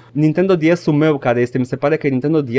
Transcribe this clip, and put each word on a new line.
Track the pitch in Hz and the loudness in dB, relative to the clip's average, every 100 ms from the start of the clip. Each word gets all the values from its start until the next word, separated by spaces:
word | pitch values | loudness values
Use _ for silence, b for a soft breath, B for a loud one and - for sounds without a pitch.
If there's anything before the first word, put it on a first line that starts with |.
| - | -6
Nintendo | 143 156 151 190 180 | 0 0 2 0 2
D | |
S-ul | 156 170 170 | 2 0 0
meu, | 147 156 143 | 2 2 0
care | 131 120 | 0 0
este, | 120 135 | 0 -2
mi | 127 | -4
se | 131 | -2
pare | 143 156 | -2 -2
că | 151 | 0
e | |
Nintendo | 127 147 160 | -2 0 0
D | 123 | 0